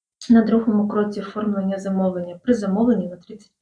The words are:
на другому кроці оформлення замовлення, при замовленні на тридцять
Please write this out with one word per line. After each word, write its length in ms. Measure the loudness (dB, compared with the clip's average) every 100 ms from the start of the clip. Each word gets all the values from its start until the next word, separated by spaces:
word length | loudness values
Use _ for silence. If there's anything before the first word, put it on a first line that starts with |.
| _ _ 4
на 120 | 4
другому 460 | 4 2 2 0 0
кроці 320 | 0 -2 -4
оформлення 580 | -10 -6 -4 -2 -2 -4
замовлення, 640 | -2 0 0 -2 -8 -4
при 100 | 0
замовленні 540 | 0 0 0 2 0 -2
на 80 | -10
тридцять 360 | -18 -20 _ _